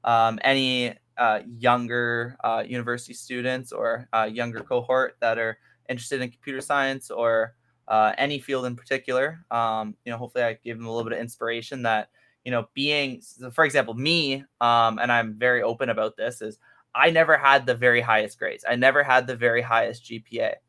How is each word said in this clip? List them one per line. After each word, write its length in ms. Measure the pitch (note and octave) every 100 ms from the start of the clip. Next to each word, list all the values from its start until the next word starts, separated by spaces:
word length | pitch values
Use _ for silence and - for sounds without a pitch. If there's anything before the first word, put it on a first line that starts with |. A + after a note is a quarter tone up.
um, 340 | - A#2 A2+ A2
any, 520 | C3+ C3+ C3 B2+ A#2+ - _ -
uh, 220 | A#2 G#2+ A#2 A#2
younger, 760 | A#2+ B2 A#2+ A#2+ A#2+ A#2 A#2+ C3
uh, 180 | A2+ A2+ -
university 480 | B2 A#2 A#2+ -
students 580 | A#2+ - B2 B2+ B2+ B2
or, 360 | - A2+ A2+ B2
uh, 160 | A2+ A2
younger 300 | A2+ A#2+ A2+
cohort 560 | G2+ B2 A#2+ C3 B2+ _
that 180 | A#2 A2+
are 200 | A2+ A2+ _ _ -
interested 320 | B2 A#2+ C3+
in 80 | B2
computer 300 | _ - C3
science 500 | B2+ C#3+ C3+ C3+ -
or, 440 | - A#2 A2+ A2+ _ _ _ -
uh, 240 | A2 G#2+ -
any 220 | C#3 C#3+
field 260 | C3+ C3
in 120 | B2 A#2+
particular, 680 | - C3 - B2+ C#3+ D#3+ _
um, 440 | A#2 A2+ A2 G#2+ G#2+
you 80 | B2
know, 60 | A#2
hopefully 260 | A#2+ B2
I 100 | A#2+ A2
gave 140 | A#2 A2+
them 80 | A#2
a 40 |
little 180 | A#2 A2
bit 100 | G2
of 40 |
inspiration 600 | A#2 - A#2 A#2 A#2 C3+
that, 260 | A#2 A2 - _ _ _
you 60 | B2+
know, 180 | A#2+ A2
being, 460 | - C#3+ D3 C3+ A#2+
so 300 | - - B2+
for 140 | B2
example, 300 | D#3 C#3 A#2
me, 500 | A#2 D3 E3+ C#3+ C3+ C#3 _
um, 380 | A#2+ A#2 A2+ A2
and 140 | B2
I'm 220 | A#2+ A2+
very 280 | G#2+ B2 B2
open 280 | A2+ A#2 B2+
about 260 | A2+ A2 -
this, 260 | A2+ A#2+
is 160 | A2 - _ _ _
I 160 | A#2+ D#3
never 260 | E3 D#3+ D3
had 300 | C#3 C#3 B2+
the 80 |
very 260 | A#2 B2 A#2+
highest 380 | A#2 A2 G#2+ -
grades. 260 | G#2 - -
I 80 | A#2+
never 260 | B2+ C#3
had 240 | C#3 C3 B2
the 100 | A#2
very 260 | A#2+ A#2
highest 420 | A#2+ A2+ A2 A#2
G 140 | - A2+
P 220 | _ A#2
A. 160 | A2+ -